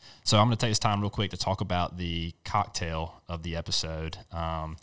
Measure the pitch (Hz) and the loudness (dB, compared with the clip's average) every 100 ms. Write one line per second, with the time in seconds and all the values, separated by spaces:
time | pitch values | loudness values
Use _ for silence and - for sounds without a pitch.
0 | - - - 107 113 110 120 107 110 101 | -20 -6 4 6 6 4 2 2 2 2
1 | 101 - 101 - - 110 92 90 87 87 | 0 0 -4 -2 -2 0 0 0 0 -2
2 | 87 82 85 - - 104 - - 85 80 | -4 -2 -4 -8 -2 0 0 -2 -2 -2
3 | 80 - - 85 85 82 - - 80 80 | -4 -8 -8 -6 -4 -4 0 -2 0 -4
4 | 80 - - 85 82 80 78 78 | -6 -8 -10 -6 -4 -2 -6 -10